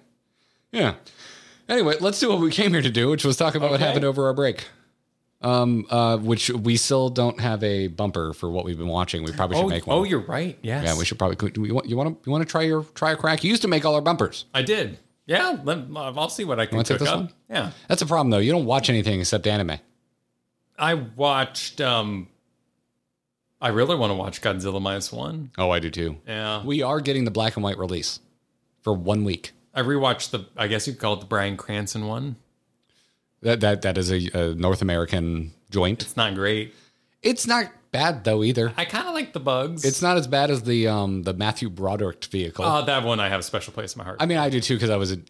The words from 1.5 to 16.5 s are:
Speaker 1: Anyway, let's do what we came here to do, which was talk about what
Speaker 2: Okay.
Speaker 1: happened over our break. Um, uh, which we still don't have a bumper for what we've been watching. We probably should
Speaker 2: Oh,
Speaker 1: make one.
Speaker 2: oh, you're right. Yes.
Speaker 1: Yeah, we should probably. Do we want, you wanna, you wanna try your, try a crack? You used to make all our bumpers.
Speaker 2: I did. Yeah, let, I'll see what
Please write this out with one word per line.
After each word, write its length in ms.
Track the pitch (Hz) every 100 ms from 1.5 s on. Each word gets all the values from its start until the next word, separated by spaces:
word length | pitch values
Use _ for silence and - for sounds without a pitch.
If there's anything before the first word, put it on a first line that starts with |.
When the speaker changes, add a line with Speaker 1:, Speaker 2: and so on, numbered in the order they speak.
| - -
Speaker 1:
Anyway, 280 | 247 165 156
let's 200 | 185 202
do 100 | 247
what 100 | 190
we 120 | 165
came 220 | 160 202
here 100 | 170
to 80 | 135
do, 180 | 113 123
which 160 | 151 143
was 120 | 131
talk 180 | 165 151
about 160 | 147
what 60 | 139
Speaker 2:
Okay. 80 | 151
Speaker 1:
happened 180 | 139 139
over 220 | 135 135
our 60 | 131
break. 300 | 139 - - - _ _ _ _ _ _
Um, 460 | 120 123 120 117 98
uh, 260 | 120 117 113
which 320 | 110 113 -
we 280 | 123 110 117
still 320 | - 135 131
don't 300 | 123 120 -
have 240 | 120 110
a 260 | 104 101 95
bumper 440 | 82 104 90 80
for 160 | 80 87
what 160 | 90 90
we've 120 | 82
been 100 | 85
watching. 360 | 85 90 82
We 80 | 80
probably 240 | 76 90 87
should 80 | 185
Speaker 2:
Oh, 40 |
Speaker 1:
make 160 | 85 -
one. 140 | 156
Speaker 2:
oh, 40 |
you're 140 | 196 202
right. 360 | 180 131 175 -
Yes. 200 | 113 131
Speaker 1:
Yeah, 140 | 110 80
we 80 | 87
should 140 | -
probably. 320 | 92 90 101
Do 100 | 107
we 100 | 107
want, 160 | 120 -
you 80 | 120
wanna, 200 | 151 156 -
you 60 |
wanna 120 | 147 156
try 180 | 165
your, 180 | 160 156 156 -
try 160 | 160
a 40 | 151
crack? 280 | 156 156
You 80 | 175
used 100 | 226
to 60 | 208
make 180 | 160 151
all 80 |
our 80 | 151
bumpers. 440 | 151 165 110 - - 131
Speaker 2:
I 80 |
did. 340 | 127 214 123 - _ _ -
Yeah, 300 | 175 370 277
let, 140 | 139 165 131 151
I'll 340 | 135 131 160
see 140 | -
what 160 | 190